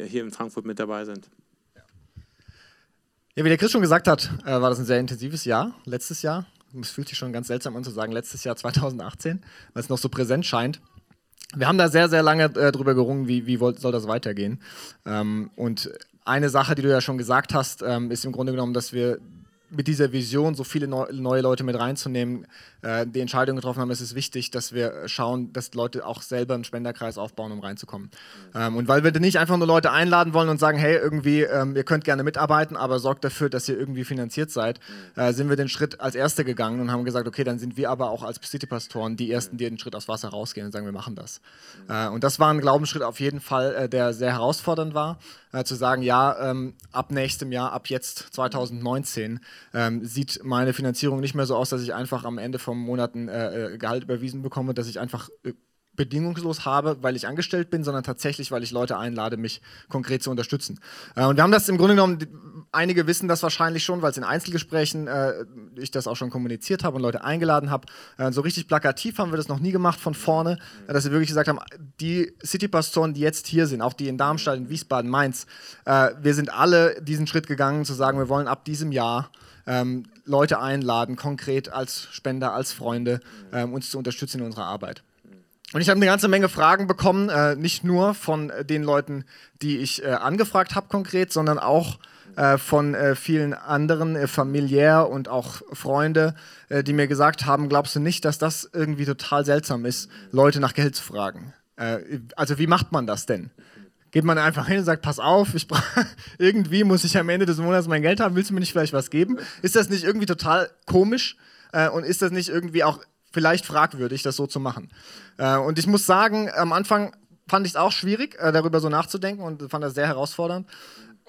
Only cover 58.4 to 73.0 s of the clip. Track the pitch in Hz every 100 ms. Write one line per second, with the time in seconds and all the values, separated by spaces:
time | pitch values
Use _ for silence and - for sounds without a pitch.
58.4 | 139 127 117 120 123 101 117 117 110 113
59.4 | 113 - - - - 139 123 131 135 123
60.4 | 117 143 - - - - - - 131 139
61.4 | 170 214 202 185 185 202 190 170 156 151
62.4 | 151 156 156 156 175 175 160 175 185 170
63.4 | 165 - 165 165 156 180 156 135 104 151
64.4 | - 170 156 160 151 156 147 139 135 87
65.4 | 117 123 104 123 135 135 123 120 127 127
66.4 | 123 113 - 190 180 131 123 117 135 160
67.4 | 165 151 143 139 - - - - 131 131
68.4 | 147 170 - 151 147 135 226 214 185 160
69.4 | 151 143 175 185 175 170 - 151 - 160
70.4 | 165 175 - - - 143 143 151 160 156
71.4 | 151 147 - 147 143 - 160 175 170 -
72.4 | 156 190 202 170 156 -